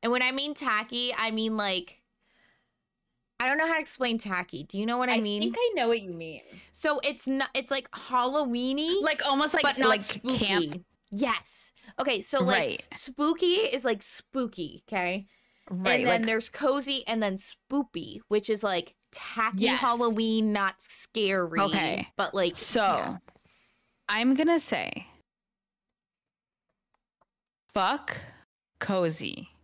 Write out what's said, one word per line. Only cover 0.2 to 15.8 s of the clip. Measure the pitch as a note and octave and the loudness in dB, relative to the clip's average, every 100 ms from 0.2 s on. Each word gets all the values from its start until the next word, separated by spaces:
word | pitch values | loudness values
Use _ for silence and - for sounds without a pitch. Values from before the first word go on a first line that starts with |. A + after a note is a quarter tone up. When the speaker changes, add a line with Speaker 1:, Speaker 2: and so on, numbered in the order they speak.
Speaker 1:
I | B3+ | 2
mean | C4+ C#4+ | 0 -2
tacky, | D4 C#4 G#3+ A3+ A#3+ B3 A#3 | -2 -2 -2 -2 -2 -2 0
I | A3 | -2
mean, | A3 A3 A3 | 0 -2 0
like, | G#3 F#3 F3+ - _ _ _ _ _ _ _ _ _ _ _ _ _ _ | 0 0 -4 -18 _ _ _ _ _ _ _ _ _ _ _ _ _ _
I | B3+ | 0
don't | C#4+ | 2
know | D#4+ | 2
how | D#4+ | 0
to | |
explain | D#4 - B3 A3+ | -2 -2 -2 -2
tacky. | G#3 F#3 F3+ D#3+ | -2 -4 -4 -10
Do | D3 G3 | -8 -4
you | G#3+ | -2
know | A#3+ | 0
what | B3+ | 2
I | A#3 | 2
Speaker 2:
I | |
Speaker 1:
mean? | G#3+ G#3 | 0 0
Speaker 2:
think | A3 A#3+ | -2 0
I | B4 G4 | 0 2
know | A#3 | 2
what | A#3 | 0
you | G3 | -2
mean. | E3+ E3 C#3+ - - - | -10 -10 -12 -18 -20 -20
Speaker 1:
So | - D#4 D4 | -4 0 0
it's | C4+ C#4 - | -2 -4 -2
not, | C4+ C4+ | -2 -2
it's, | B3+ C#4 | -4 -2
like, | C#4 C4 A3 | -4 -4 -14
Halloween-y, | - B3+ B3 C#4+ C#4+ A#3+ B3+ C4+ D#4 F#4 | -2 0 2 2 0 0 0 0 0 2
Speaker 2:
Like, | G4 D4+ C#4+ | 0 0 0
almost | C#4 D4 | 2 2
like, | D#4 | 4
Speaker 1:
but | D4 B3+ | 2 4
not | B3+ | 4
Speaker 2:
like | B3+ | 4
Speaker 1:
spooky. | G3 - B3 B3+ G#3 | 0 -4 -2 0 2
Speaker 2:
camp. | G3 D#3+ E3 - _ _ | 2 0 -4 -14 _ _
Speaker 1:
Yes. | G3+ B3+ G#3 - - - _ - - | -4 -2 -2 -6 -8 -8 _ -20 -4
Okay, | C4 A#3 | 0 0
so, | - C#4 | 0 2
like, | F#3 - | 4 4
Speaker 2:
Right. | D3 F#2 - | 2 -4 -8
Speaker 1:
spooky | - - C4 D4 E4 F4+ F4+ | -4 -4 0 0 2 2 2
is, | A4 C4 B3 | 2 0 0
like, | A3+ | -2
spooky, | - - - C4+ A#3+ - D#3 - _ | -4 -14 -8 -4 -4 -4 -10 -10 _
okay? | G3+ F3+ F#3+ G3 _ _ _ - | -2 -2 -2 -6 _ _ _ -10
Speaker 2:
Right, | F3+ | -4